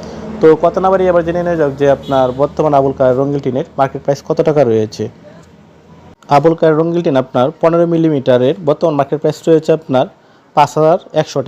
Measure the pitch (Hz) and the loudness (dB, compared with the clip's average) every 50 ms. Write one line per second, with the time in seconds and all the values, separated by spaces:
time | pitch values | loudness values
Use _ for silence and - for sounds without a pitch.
0 | - - - - - - - - - 160 156 151 175 170 170 190 185 190 190 190 | -16 -16 -16 -16 -14 -14 -4 2 4 4 4 4 2 0 0 0 0 0 0 2
1 | 185 185 175 175 165 165 170 175 175 175 175 165 151 143 131 131 139 139 139 131 | 2 2 0 0 0 -2 -4 -4 -4 -2 -2 -2 -2 -2 -2 0 2 2 2 0
2 | - 131 139 135 131 127 127 131 143 143 - - 156 156 147 139 135 139 135 - | 0 -2 0 0 0 0 0 -2 -4 -4 -2 -2 -2 0 2 2 2 0 0 0
3 | 135 127 127 127 139 139 143 143 139 135 120 131 165 - - - 135 135 - 139 | 0 2 2 0 0 -2 -4 -4 -4 -4 -4 -4 -6 -6 -4 -4 -4 -2 -4 -6
4 | - - 139 - - - 156 151 156 160 147 151 139 120 113 110 107 104 - - | -4 -4 -4 -4 -4 -6 -2 -2 0 2 2 2 4 2 2 0 0 -2 -6 -8
5 | 107 - - - - - - - - - - - - _ _ _ _ - - - | -10 -10 -10 -14 -20 -20 -20 -20 -20 -20 -20 -20 -20 _ _ _ _ -20 -20 -20
6 | - - - - _ - 143 143 143 165 165 165 175 160 156 151 165 170 170 175 | -20 -20 -20 -14 _ 0 2 2 4 2 2 2 2 2 2 2 0 -2 -2 -2
7 | 170 170 143 131 120 - - 131 123 143 - - - 165 165 170 175 170 170 165 | -2 0 0 0 -2 -2 -2 -2 -2 -2 -2 0 0 0 2 2 0 0 0 0
8 | 160 160 151 139 120 131 127 123 127 131 165 202 175 143 151 - - 165 151 143 | 0 0 0 0 0 2 2 2 2 0 -2 -2 -2 -2 -2 0 0 -2 0 -2
9 | 139 - - 143 - 156 147 - - 175 165 156 151 - 165 156 - - 131 127 | -2 -2 -4 -4 -4 -4 -4 -4 0 0 2 2 2 0 -2 -2 -2 -2 -2 -2
10 | 139 202 - _ _ _ _ _ _ _ - 151 147 139 - 151 156 156 170 196 | -2 -2 -6 _ _ _ _ _ _ _ 0 0 0 0 2 0 2 2 2 0
11 | - - - 156 156 - - 143 123 | -2 -6 -4 -4 -4 -4 -4 -6 -4